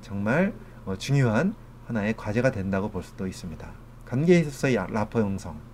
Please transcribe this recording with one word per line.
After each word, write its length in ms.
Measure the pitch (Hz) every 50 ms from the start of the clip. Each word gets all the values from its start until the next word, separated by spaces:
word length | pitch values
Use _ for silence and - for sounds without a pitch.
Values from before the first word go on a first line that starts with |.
정말, 520 | - - 98 101 101 107 120 160 185 202 - - - - - - -
어, 100 | 98 95
중요한 580 | 95 - - 135 143 131 117 107 113 160 196 220 - - - - - -
하나의 300 | - 120 110 98 107 113
과제가 360 | - - 107 101 117 120 131
된다고 380 | 120 104 92 98 98 95 98 107
볼 140 | 104 92 85
수도 240 | - - - 98
있습니다. 420 | 95 92 - - 87 80 - - - - - - - - - -
관계에 340 | - 120 127 151 175 180 175
있어서의 360 | 160 147 139 - - 139 123
야-, 120 | 107 92 87
라포 300 | 92 107 107 107 - 120
형성 400 | 107 98 98 92 - 92 78 76 - -